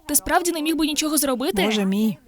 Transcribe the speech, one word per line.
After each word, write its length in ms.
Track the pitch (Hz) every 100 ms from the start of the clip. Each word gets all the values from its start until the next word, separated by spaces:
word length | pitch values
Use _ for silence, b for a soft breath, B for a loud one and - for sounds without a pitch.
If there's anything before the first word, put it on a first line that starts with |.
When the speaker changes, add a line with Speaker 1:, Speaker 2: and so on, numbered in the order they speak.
| -
Speaker 1:
ти 80 |
справді 380 | 294 - 330 349
не 100 | 330
міг 140 | 302 311
би 100 | 311
нічого 300 | 302 302 302
зробити?" 480 | 285 254 269 214
Speaker 2:
Боже 200 | 202 214
мій. 340 | 190 196 220 185